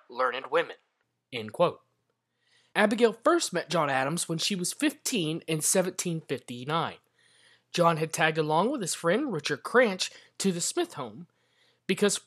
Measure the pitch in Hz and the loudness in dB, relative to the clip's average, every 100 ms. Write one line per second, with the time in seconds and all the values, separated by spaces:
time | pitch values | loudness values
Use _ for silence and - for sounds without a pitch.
0 | - 123 127 123 131 151 143 - _ _ | -8 -2 -2 -2 -2 0 0 -6 _ _
1 | _ _ _ 123 107 - 170 98 _ _ | _ _ _ -10 -8 0 0 -2 _ _
2 | _ _ _ _ _ _ _ - 214 220 | _ _ _ _ _ _ _ 2 2 4
3 | 233 196 294 339 - 175 147 165 147 131 | 2 4 2 2 2 -4 -2 0 2 2
4 | 135 170 - 165 - 196 175 - 294 285 | 0 -2 -4 -4 -2 -2 -4 -2 -2 -2
5 | - 240 156 160 - 160 - 196 180 - | -4 -2 -2 -4 -2 -2 2 2 2 -2
6 | 180 165 - 131 - 123 127 165 135 85 | -4 -4 -4 -8 -8 -10 -4 -2 -2 -6
7 | _ _ _ _ _ _ _ - 170 160 | _ _ _ _ _ _ _ 2 4 4
8 | 160 - 160 160 151 156 208 294 170 - | 0 2 2 2 2 2 2 0 -4 -2
9 | 165 208 294 170 - - - 233 240 185 | 0 0 0 -4 -4 -4 0 4 4 2
10 | - - - - 196 170 - - 339 - | -6 -8 -20 -2 0 0 -2 -2 -4 -6
11 | 123 110 175 _ _ _ _ _ - 196 | -10 -12 -18 _ _ _ _ _ -4 2
12 | 208 - | 2 0